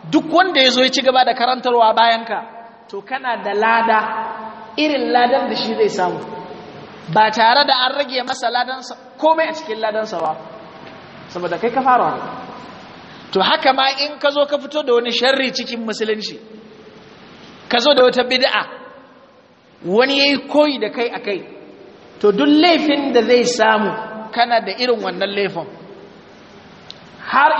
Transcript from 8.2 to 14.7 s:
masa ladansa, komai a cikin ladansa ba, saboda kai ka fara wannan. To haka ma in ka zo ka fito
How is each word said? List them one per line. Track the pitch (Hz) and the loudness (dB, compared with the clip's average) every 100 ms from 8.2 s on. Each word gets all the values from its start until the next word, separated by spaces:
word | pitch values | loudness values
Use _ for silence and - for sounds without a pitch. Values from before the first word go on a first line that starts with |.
masa | 254 262 233 | -6 -4 -2
ladansa, | 247 247 262 247 262 - - | -2 -4 -8 -12 -18 -20 0
komai | 311 320 311 | 2 2 0
a | |
cikin | 320 - 220 | -4 -8 -4
ladansa | 220 214 214 170 | -4 -4 -6 -4
ba, | 160 156 - - - - - - - - - | -4 -6 -12 -18 -20 -20 -20 -20 -20 -20 -14
saboda | 175 175 170 | -8 -6 -2
kai | 226 | -2
ka | 262 | 0
fara | 247 247 | 2 2
wannan. | 165 - - - - - - - - - - - - | 2 -2 -10 -14 -16 -18 -18 -20 -20 -20 -20 -20 -4
To | 190 | 0
haka | 190 311 294 | 2 2 2
ma | 269 269 277 | 2 0 -2
in | 294 294 | -6 -2
ka | 285 | -2
zo | 285 285 | 0 0
ka | 294 | -2
fito | 262 | -4